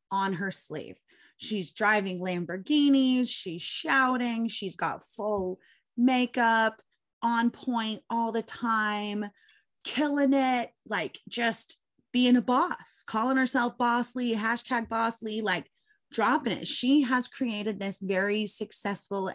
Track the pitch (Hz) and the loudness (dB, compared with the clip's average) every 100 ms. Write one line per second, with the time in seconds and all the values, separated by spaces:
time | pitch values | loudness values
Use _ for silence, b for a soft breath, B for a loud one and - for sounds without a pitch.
0 | _ 190 196 175 196 175 - 156 - - | _ -2 0 -2 -4 -6 -8 -8 -10 -16
1 | _ b b b - 208 170 - 208 214 | _ b b b -6 -4 -4 0 2 2
2 | 196 185 185 180 175 180 185 294 285 277 | 2 -4 -4 -4 -4 -8 2 4 6 6
3 | 262 254 240 - 190 170 - - - 269 | 6 2 0 -2 -6 -8 -8 -8 0 2
4 | 254 247 247 226 226 - 196 165 156 - | 4 2 -2 -2 -4 -4 -8 -4 -4 -4
5 | - - 214 208 185 185 b b b - | -12 -8 -4 -2 -4 -8 b b b 2
6 | 240 254 247 254 233 226 220 220 _ _ | 4 4 0 2 2 4 2 -2 _ _
7 | _ _ 233 233 233 - - 233 220 220 | _ _ 0 2 0 0 -4 -2 -2 -6
8 | - 233 233 226 220 - 240 220 214 208 | -4 -2 0 -2 -4 -6 0 2 2 -2
9 | 208 208 208 b b b b _ - - | -4 -4 -6 b b b b _ -6 -2
10 | 294 285 277 277 262 247 233 _ - 202 | 0 2 4 4 2 0 -2 _ -6 -4
11 | 156 - - - 233 - - - _ _ | -4 -10 -12 -2 -2 -2 -8 -14 _ _
12 | _ 247 247 247 190 247 349 - - - | _ 2 6 6 6 2 2 -2 -12 -18
13 | - 220 240 262 262 262 240 240 240 240 | -6 -2 0 2 2 2 0 0 0 2
14 | 240 254 247 220 226 233 - 247 226 226 | 0 -2 -2 0 -2 -2 -2 -4 -2 -2
15 | 226 226 220 214 214 180 - _ _ _ | -2 -2 -6 -4 0 -2 -4 _ _ _
16 | _ - 214 277 262 160 - - 247 285 | _ 0 2 2 0 -2 -2 0 4 4
17 | 247 254 247 - 254 208 208 196 196 196 | 4 0 0 -4 -4 -2 -4 -4 -6 -6
18 | 190 190 202 208 214 - 208 - 202 196 | -2 0 2 0 -2 -4 -6 -6 -6 -6
19 | - 202 185 | -6 -4 -4